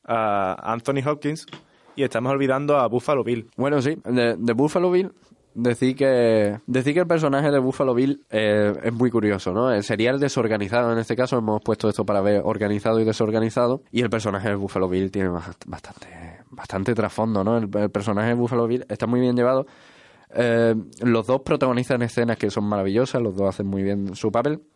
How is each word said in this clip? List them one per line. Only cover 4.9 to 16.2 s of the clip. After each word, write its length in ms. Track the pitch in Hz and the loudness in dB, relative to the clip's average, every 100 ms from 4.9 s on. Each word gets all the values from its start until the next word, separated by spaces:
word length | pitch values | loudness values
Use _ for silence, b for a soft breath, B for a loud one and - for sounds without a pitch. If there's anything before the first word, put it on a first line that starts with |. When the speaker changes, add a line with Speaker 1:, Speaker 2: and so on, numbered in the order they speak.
Speaker 2:
Bill 180 | 180 190 - _ _ _ 113 | 2 0 -10 _ _ _ -4
decí 360 | 120 117 131 | -2 0 -2
que, 640 | 131 135 123 117 110 104 104 - | 2 2 4 4 4 2 -2 -2
decí 260 | 127 131 | 0 2
que 80 | 156 | 0
el 60 | 175 | 0
personaje 440 | 165 151 139 147 | 0 2 2 2
de 80 | 143 | 2
Buffalo 360 | 127 - 135 | 0 0 0
Bill, 320 | 120 135 139 _ | 2 2 0 _
eh, 460 | 110 107 104 104 82 | 0 2 4 2 0
es 80 | 113 | -4
muy 180 | 117 123 | 0 2
curioso, 440 | 113 104 98 95 | 2 2 0 0
¿no? 180 | 95 127 | 0 2
Eh, 100 | 107 | 0
sería 280 | 104 107 117 | 0 0 2
el 100 | 139 | 2
desorganizado, 720 | 139 - 113 107 98 120 120 | 0 0 0 0 0 0 2
en 60 | 113 | 0
este 180 | 113 117 | -2 -2
caso 220 | 127 123 | 0 0
hemos 240 | 110 107 | 0 -2
puesto 260 | - 107 107 | 0 0 0
esto 160 | 104 | 0
para 160 | 104 101 | 0 2
ver 220 | 98 101 | 2 2
organizado 560 | 95 104 104 104 113 113 | 0 -2 -2 0 0 2
y 40 | |
desorganizado, 800 | 110 104 107 110 113 123 120 135 _ | 0 0 0 0 0 0 0 -2 _
y 120 | 117 | -2
el 80 | 120 | 0
personaje 400 | 113 107 98 104 | -2 -2 -2 -2
de 40 | |
Buffalo 320 | 101 98 95 92 | -2 -4 -2 0
Bill 240 | 92 95 | 0 -2
tiene 200 | 98 92 | -2 -2
bast-, 340 | 87 85 - - | -4 -8 -18 -16
bastante, 720 | 85 - - - 85 | -16 -16 -20 -20 -20